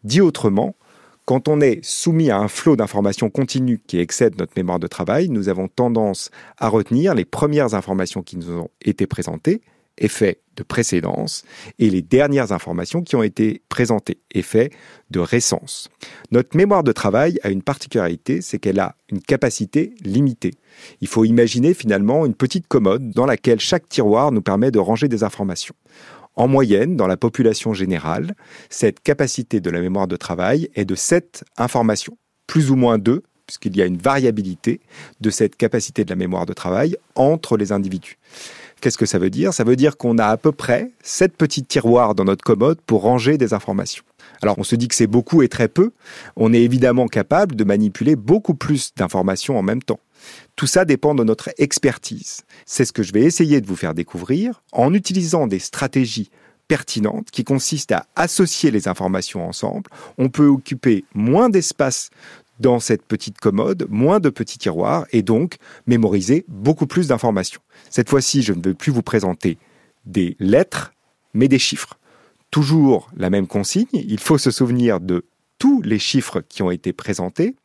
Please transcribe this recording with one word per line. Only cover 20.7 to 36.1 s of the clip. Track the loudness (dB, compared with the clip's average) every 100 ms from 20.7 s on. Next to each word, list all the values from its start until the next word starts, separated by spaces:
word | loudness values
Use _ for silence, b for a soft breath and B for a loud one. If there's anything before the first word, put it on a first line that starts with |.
| B B B
Il | -4
faut | 2 4
imaginer | 4 2 2 0
finalement | 0 0 0 2 2 0
une | 0
petite | -2 -2 -2
commode | 2 2 0 -2
dans | 0 0
laquelle | 0 2 0
chaque | 2 -2 _
tiroir | 0 2 4 2
nous | 0
permet | 0 2 2
de | 2
ranger | 2 0 0
des | 0
informations. | -4 -4 -8 -6 -12 -18 _ B B B B -2
En | 2
moyenne, | 4 4 2 2 0
dans | 0
la | 0
population | -2 2 0 0 -4
générale, | -4 -2 -2 -4 -4 -6 -10 B B B
cette | -2 -2 0
capacité | -2 0 -2 -4 -4 -4
de | -2
la | -4
mémoire | -2 -2 -4
de | -4
travail | -6 -2 0 0 -2 -6
est |
de | -4
sept | -4 0 0 -2 -20 -18 -6
informations, | -2 0 0 0 -6 -18 _ _ -2
plus | 0 2
ou | 4
moins | 4 4
deux, | 2 -2 _ _ -20
puisqu'il | -10 -4 0
y |
a | 0
une | 0
variabilité | 0 2 0 0 -6 -6 -6 -6 B B B _
de | -4
cette | 0 -2 _
capacité | -2 -2 -4 -4
de |
la | -4